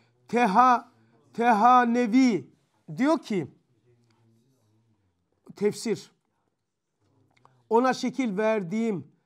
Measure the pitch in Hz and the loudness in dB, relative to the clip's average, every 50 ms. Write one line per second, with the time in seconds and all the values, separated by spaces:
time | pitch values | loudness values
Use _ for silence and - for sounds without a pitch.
0 | _ _ _ _ _ _ 202 240 247 208 185 226 254 254 247 - - _ _ _ | _ _ _ _ _ _ -2 -2 0 2 4 4 4 4 4 2 -2 _ _ _
1 | _ _ _ _ _ _ _ - 233 240 226 202 220 247 254 247 247 233 233 240 | _ _ _ _ _ _ _ -2 0 2 2 4 4 4 4 4 4 2 0 0
2 | 247 220 202 262 269 247 214 156 127 - _ _ _ _ _ _ _ - 156 147 | -2 2 2 2 2 2 0 -2 -6 -10 _ _ _ _ _ _ _ -16 -6 -2
3 | 247 294 330 285 - - 220 185 143 135 - _ _ _ _ _ _ _ _ _ | 0 0 0 -2 -4 -6 -6 -6 -6 -8 -14 _ _ _ _ _ _ _ _ _
4 | _ _ _ _ 113 113 113 113 120 131 131 120 113 107 _ _ _ _ _ _ | _ _ _ _ _ _ _ _ _ _ _ _ _ _ _ _ _ _ _ _
5 | _ _ _ _ _ _ _ _ _ _ - - 196 214 208 208 - 233 196 - | _ _ _ _ _ _ _ _ _ _ -12 -4 -4 -4 -4 -4 -6 -6 -6 -6
6 | - - _ _ _ _ _ _ _ _ _ _ _ _ _ _ _ _ _ _ | -8 -18 _ _ _ _ _ _ _ _ _ _ _ _ _ _ _ _ _ _
7 | _ _ _ _ _ _ _ _ _ _ _ _ _ _ 220 226 254 262 247 247 | _ _ _ _ _ _ _ _ _ _ _ _ _ _ 0 2 2 2 0 -2
8 | - 240 - - 262 226 190 190 220 220 220 214 190 165 196 220 226 226 208 160 | -6 -8 -6 -4 -6 -4 -4 -2 -2 -2 -2 -4 -4 -6 -6 -6 -4 -4 -4 -6
9 | 139 - _ _ _ | -10 -14 _ _ _